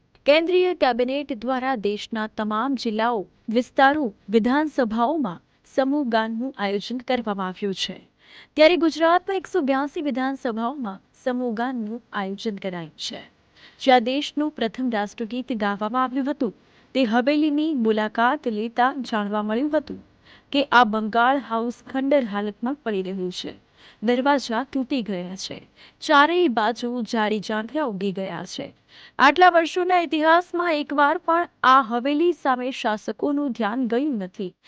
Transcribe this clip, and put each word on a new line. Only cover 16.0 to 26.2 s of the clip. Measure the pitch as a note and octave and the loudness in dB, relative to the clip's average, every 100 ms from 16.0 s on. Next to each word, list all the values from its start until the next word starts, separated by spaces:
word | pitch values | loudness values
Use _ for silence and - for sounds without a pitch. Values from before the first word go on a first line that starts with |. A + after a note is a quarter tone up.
આવ્યું | B3+ C4 C4+ | -2 -2 -4
હતું, | D4 A3+ - _ _ _ | -2 -4 -4 _ _ _
તે | C4 | -2
હવેલીની | B3 A#3 B3 D4+ D4+ C#4+ D#4 | 2 2 2 2 2 2 0
મુલાકાત | C#4+ A3 G#3+ G#3+ G#3+ A#3 D4 B3 | 0 2 2 0 0 0 0 -2
લેતા | G#3 A3+ A#3 B3+ C#4 A#3 | -4 -4 0 0 0 -4
જાણવા | A3 G3+ G#3+ | -4 -2 -2
મળ્યું | G#3+ A3+ D4 | -2 -2 0
હતું | D4+ C#4+ F#3+ - _ _ - _ | -2 -4 -12 -16 _ _ -20 _
કે | C#4+ - | -2 2
આ | - | 4
બંગાળ | A#3 G#3+ G#3+ A#3 A#3+ C#4 | 4 2 0 2 2 2
હાઉસ | G#3+ A3+ A#3+ - - | -2 -4 -4 -6 -8
ખંડર | C4+ C#4 D4 | -4 2 2
હાલતમાં | A#3 G3+ G#3 G3+ A#3 | 2 -4 -6 -6 -6
પડી | C#4+ A3+ G3+ | -6 -4 -4
રહ્યું | F#3 G3 F3+ | -4 -6 -6
છે. | F3+ - - _ _ - - | -6 -12 -14 _ _ -20 -6
દરવાજા | G#3+ B3 C4+ C#4+ - A3 | 0 2 2 0 0 -4
તૂટી | C4+ C4+ B3 C#4 | -2 -4 -2 -4
ગયા | G#3 F#3 F3+ F#3+ | -4 -6 -8 -10
છે, | - - - _ - _ | -12 -14 -16 _ -20 _
ચારેય | - C#4+ | 4 6